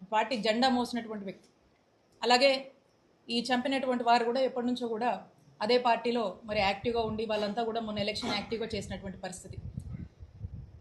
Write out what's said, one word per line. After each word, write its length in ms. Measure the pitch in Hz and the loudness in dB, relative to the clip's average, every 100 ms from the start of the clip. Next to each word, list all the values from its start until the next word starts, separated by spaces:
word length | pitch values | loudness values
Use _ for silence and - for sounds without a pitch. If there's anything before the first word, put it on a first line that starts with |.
| 185 | -2
పార్టీ 220 | 214 226 240 214 | 0 2 0 2
జెండా 220 | 226 262 247 | 4 4 4
మోసినటువంటి 480 | 233 240 220 214 190 | 0 -4 -6 -8 -10
వ్యక్తి. 200 | - - _ _ _ _ _ _ - | -12 -16 _ _ _ _ _ _ -4
అలాగే 280 | 233 247 277 262 - - _ _ _ _ - | 4 6 6 4 -2 -18 _ _ _ _ -4
ఈ 100 | 233 233 | -2 0
చంపినటువంటి 560 | 247 269 269 262 247 233 | 0 2 0 0 2 6
వారు 140 | 240 233 | 6 4
కూడా 100 | 233 254 | 2 2
ఎప్పటి 180 | 254 240 | 0 -2
నుంచో 180 | 240 233 | -2 -2
కూడా 160 | 214 247 190 - _ - - | -2 -2 -2 -6 _ -18 -4
అదే 140 | 214 247 240 | 2 4 4
పార్టీలో 360 | 226 240 240 202 - 214 | 2 2 0 -2 -4 -4
మరి 120 | 208 196 | 0 2
యాక్టివ్గా 340 | 196 247 233 220 | 0 0 0 0
ఉండి, 160 | 220 220 | -2 -2
వాళ్ళంతా 320 | 214 208 233 226 | -2 0 -2 -2
కూడా 100 | 226 214 | -2 -4
మొన్న 180 | 208 208 | -4 -2
ఎలక్షన్ 280 | 208 226 208 | -2 -2 -4
యాక్టివ్గా 300 | - 220 220 | -4 -4 -4
చేసినటువంటి 440 | 202 - 190 196 185 | -4 -6 -8 -10 -10
పరిస్థితి. 340 | 185 175 - - - - - - - - - - - - - - | -10 -10 -14 -12 -10 -10 -10 -10 -12 -16 -20 -14 -12 -12 -14 -18